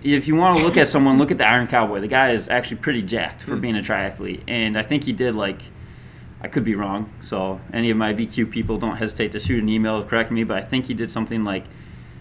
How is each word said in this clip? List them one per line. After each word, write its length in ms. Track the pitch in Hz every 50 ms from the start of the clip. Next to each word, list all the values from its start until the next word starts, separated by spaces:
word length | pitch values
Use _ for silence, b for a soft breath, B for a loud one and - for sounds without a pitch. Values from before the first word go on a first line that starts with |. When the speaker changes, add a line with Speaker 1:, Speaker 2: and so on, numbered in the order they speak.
| -
Speaker 1:
if 240 | 143 143 139 - 156
you 80 | 156
wanna 260 | 160 180 185 180 160 156
look 140 | 175 175
at 100 | 180 147
someone, 320 | - - 147 139 135 131 135
look 140 | 147 - -
at 60 | 131
the 80 | 120 107
Iron 180 | 120 123 120
Cowboy. 340 | - - 120 110 104 104 98
The 60 | 101 107
guy 220 | 131 131 135 127
is 180 | 117 107 90 -
actually 280 | 113 123 123 - - -
pretty 240 | - 156 139 120 98
jacked 400 | 90 117 110 82 80 - - -
for 140 | - 120
Speaker 2:
Mm. 40 | 107
Speaker 1:
being 160 | - 120 110
a 40 | 104 104
triathlete. 600 | - 107 98 98 98 - - 98 95 92 - -
And 300 | - 120 117 110 110 107 110
I 40 | 107
think 200 | 113 147 147 147
he 80 | 135 113
did, 220 | 95 127 123 110
like, 260 | 107 101 98 95 - - - - B B B B B B B B B B B B B
I 60 | -
could 160 | - - - 110
be 120 | 113 104
wrong, 340 | 98 104 98 98 104 107 104 - -
so 400 | - - 107 98 95 95 95 92 - - -
any 180 | 113 117 117
of 60 | 110
my 160 | 110 110 107 104
V 140 | 107 117
Q 200 | 110 - - 110
people, 320 | 110 - 113 110 - 110 98
don't 180 | 120 110 92
hesitate 360 | 110 117 104 - - 113 101 -
to 80 | 104
shoot 200 | - - 127 117
an 80 | 107 107
email 320 | 110 110 110 110 110 107
to 80 | 101 -
correct 220 | 117 117 113 117
me, 140 | 120 113 113
but 120 | 107 104
I 40 | 95 -
think 240 | - 131 131 127
he 80 | - 127
did 160 | 107 113 -
something 320 | - 117 110 110 117 113 107
like 220 | 101 95 92 - - B B B B B B B B B B